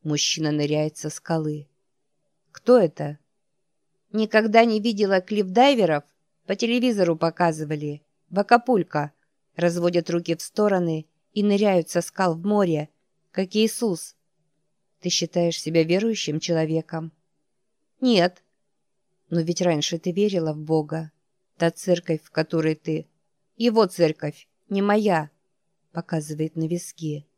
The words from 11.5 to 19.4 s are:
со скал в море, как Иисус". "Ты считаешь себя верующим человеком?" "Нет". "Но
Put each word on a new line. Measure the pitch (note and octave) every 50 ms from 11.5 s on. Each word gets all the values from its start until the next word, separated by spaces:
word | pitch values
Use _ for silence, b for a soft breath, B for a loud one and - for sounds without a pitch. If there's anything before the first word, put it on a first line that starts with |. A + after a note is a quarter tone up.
| G3+ G3+ G#3+ G#3 F#3+ F3 D#3+ -
со | - F3
скал | E3+ - _ - F#3+ F3+ D#3+
в | E3 E3+
море, | G3+ G#3 G#3 G3+ F3 D#3+ D3+ D3+ - _ _ _ _ _ _ _ _
как | _ - F#3+ F#3 -
Иисус". | G#3+ A3 A3 - - A#3+ A3+ F3+ D#3+ - - _ _ _ _ _ _ _ _ _ _ _ _ _ _ _ _ _ _
"Ты | - F3
считаешь | - - E3+ E3 - F3 E3+ E3+ E3 -
себя | - E3+ D#3+ E3 D#3+
верующим | D#3+ F3 F#3+ G#3+ A3+ A3 G3+ - - D3+ D#3+
человеком?" | - - E3+ D#3+ D#3+ D#3 D#3+ D#3+ D#3 - - E3 D#3+ E3 _ _ _ _ _ _ _ _ _ _ _ _ _ _ _ _ _ _
"Нет". | - B3+ A#3 G3 E3+ F3+ F3+ _ _ _ _ _ _ _ _ _ _ _ _ _ _ _ _ _ _ _
"Но | E3 E3+